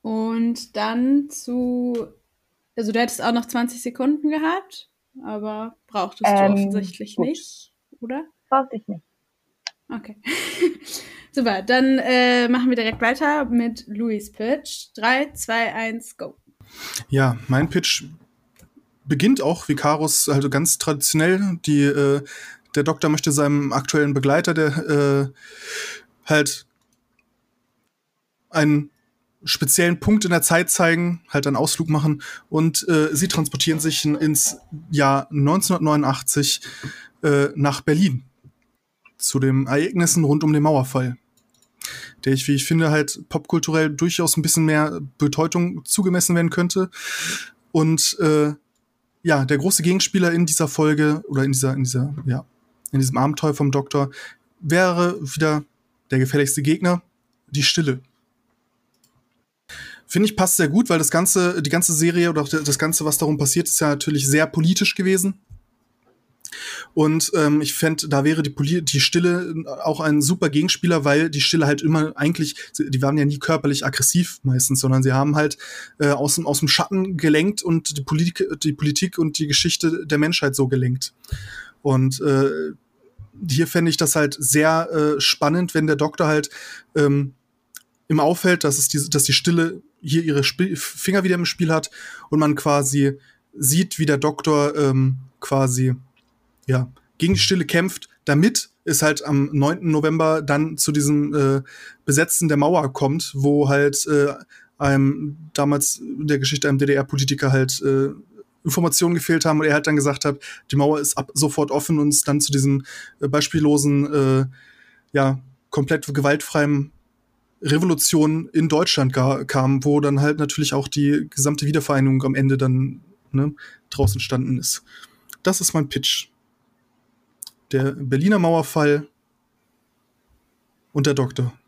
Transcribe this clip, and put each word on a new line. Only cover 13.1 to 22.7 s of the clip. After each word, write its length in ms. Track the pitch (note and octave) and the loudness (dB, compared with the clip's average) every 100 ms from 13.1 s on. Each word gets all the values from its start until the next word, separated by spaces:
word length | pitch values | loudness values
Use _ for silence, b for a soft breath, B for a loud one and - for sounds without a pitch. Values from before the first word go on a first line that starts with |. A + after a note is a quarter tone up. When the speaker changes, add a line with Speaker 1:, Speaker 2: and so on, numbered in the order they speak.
| C4+ D4+ D4+ | 0 0 0
Speaker 1:
mit 400 | B3+ A#3+ A#3 A#3 - | 0 0 -2 -6 -12
Louis' 460 | G#3 A#3 G#3+ G#3 | -6 -4 -4 -8
Pitch. 540 | - A3 D4 D4 - - - | -8 -4 -4 -4 -16 -16 -4
Drei, 340 | A3 C4 C#4+ | -2 0 -2
zwei, 400 | - - A3+ A3+ | -8 -6 -2 -2
eins, 420 | - A3+ A3+ A3+ - | -4 -6 -8 -12 -16
go. 220 | - - _ _ B B B B B | -16 -16 _ _ B B B B B
Speaker 3:
Ja, 260 | C3+ C3+ A#2 - | 2 2 0 -2
mein 220 | C3 D#3+ | 0 0
Pitch 360 | F#3 - - C#3 D#3+ _ _ _ _ _ _ _ _ | 0 -2 -4 -6 -20 _ _ _ _ _ _ _ _
beginnt 380 | - C#3+ G3 C4+ | -6 0 2 2
auch 260 | C#3 E3+ - | 0 -4 -4
wie 60 | |
Karos, 560 | C#3+ D3 D3+ D#3 - - | -2 0 0 0 0 0
also 180 | C#3 C#3+ | 0 0
ganz 300 | C#3 E3 - | 0 0 -2
traditionell. 800 | - D3 - D#3 E3 F#3+ G3+ E3+ - | -2 -2 0 2 2 2 0 -2 0
Die, 160 | D3 | 2
äh, 420 | C#3+ C#3+ C#3+ C#3+ C#3+ B B B _ | 4 2 2 0 -2 B B B _